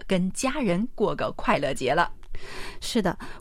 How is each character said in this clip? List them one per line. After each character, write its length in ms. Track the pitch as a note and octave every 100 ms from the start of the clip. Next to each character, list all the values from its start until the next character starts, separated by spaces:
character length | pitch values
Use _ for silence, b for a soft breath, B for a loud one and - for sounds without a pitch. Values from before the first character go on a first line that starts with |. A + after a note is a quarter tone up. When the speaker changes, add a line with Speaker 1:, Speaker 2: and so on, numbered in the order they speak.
| -
Speaker 1:
跟 240 | F#3 F#3
家 300 | - C4 D4
人 260 | A3+ F3 A#3 -
过 180 | F#3+
个 160 | D3 C3
快 240 | - - E3
乐 160 | C#3+
节 200 | C#3 B2
了。 160 | D#3 E3 - - B B B B B
Speaker 2:
是 200 | - A#3+
的， 160 | F#3 - B B